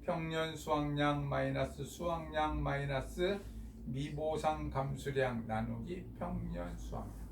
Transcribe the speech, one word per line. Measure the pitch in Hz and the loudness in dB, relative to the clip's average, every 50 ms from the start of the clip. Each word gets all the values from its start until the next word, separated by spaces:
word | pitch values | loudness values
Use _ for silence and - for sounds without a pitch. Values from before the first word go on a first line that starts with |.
| - | 2
평년 | - 170 165 160 160 160 160 160 160 156 | 2 0 2 0 0 0 0 0 0 -2
수확량 | 147 - - 151 147 147 147 147 143 147 147 147 143 143 | -6 2 4 4 4 4 4 4 4 4 4 4 4 2
마이너스 | 139 139 135 135 135 135 139 135 131 - - 139 | 2 2 2 2 2 2 2 0 0 -2 -6 -8
수확량 | - - - 170 170 170 160 160 156 156 156 156 156 151 147 | -8 -6 -2 0 0 0 0 -2 -2 2 2 2 2 2 2
마이너스 | 143 139 139 139 143 139 139 135 131 - - 180 180 185 202 202 - - - - - - - - - | 2 2 0 0 0 0 0 0 -2 -2 0 2 4 4 4 2 -2 -8 -8 -8 -10 -10 -10 -10 -6
미보상 | - 131 135 147 151 151 147 156 156 156 151 151 156 156 156 151 143 | -4 -2 -2 -2 -2 -2 -2 0 0 0 2 2 2 2 2 -2 -2
감수량 | 135 135 135 139 - - - 139 131 135 131 127 120 113 110 | 0 0 0 0 -2 -2 -2 0 2 4 2 4 2 0 -2
나누기 | 113 110 110 113 117 117 117 - 170 180 185 - - - | 0 0 0 0 0 -2 -4 -4 -4 -6 -6 -6 -10 -6
평년 | - 87 - 180 175 170 - 175 - 87 87 - | -6 -4 -2 -2 -2 -2 -2 -2 -2 -4 -4 -4
수확량. | 175 - - - - - - - - - - | -6 -6 -4 -4 -4 -6 -6 -8 -8 -10 -10